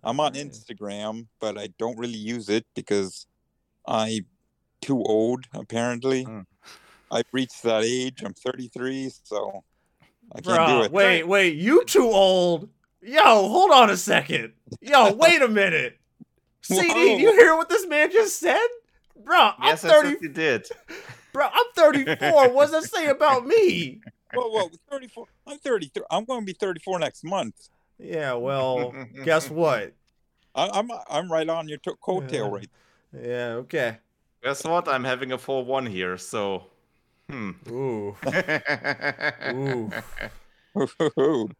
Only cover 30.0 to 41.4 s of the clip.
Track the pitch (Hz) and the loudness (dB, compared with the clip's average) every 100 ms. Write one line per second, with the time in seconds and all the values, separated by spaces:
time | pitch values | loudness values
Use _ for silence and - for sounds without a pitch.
30 | _ _ _ _ _ - 170 190 233 220 | _ _ _ _ _ -6 -4 -2 -6 -8
31 | 113 147 180 160 160 165 156 151 - - | -6 -6 -2 -4 -2 -6 -8 -12 -12 -12
32 | - 185 135 139 107 101 101 _ _ _ | -6 -6 -4 -6 -6 -8 -14 _ _ _
33 | _ 135 120 123 120 117 135 160 120 110 | _ -14 -8 -6 -6 -8 -8 -4 -4 -6
34 | _ _ _ _ 123 135 160 170 165 135 | _ _ _ _ -8 -6 -2 -2 -2 -4
35 | 127 127 131 127 - 135 123 135 127 92 | -2 -4 -6 -10 -6 -6 -4 -4 -4 -6
36 | 92 92 - 117 101 95 - _ _ _ | -6 -6 -10 -6 -6 -6 -10 _ _ _
37 | _ _ _ 139 104 90 - 117 135 113 | _ _ _ -12 -12 -12 -14 -8 -6 -6
38 | 101 101 135 156 151 156 - - 143 139 | -8 -8 -6 -4 -2 -4 -4 -6 -6 -6
39 | 143 135 147 - 139 127 139 127 110 107 | -6 -6 -8 -8 -8 -6 -6 -6 -6 -10
40 | - - 110 - _ _ _ 202 135 - | -12 -14 -14 -16 _ _ _ -6 -6 -2
41 | 160 - 139 147 | -4 0 0 0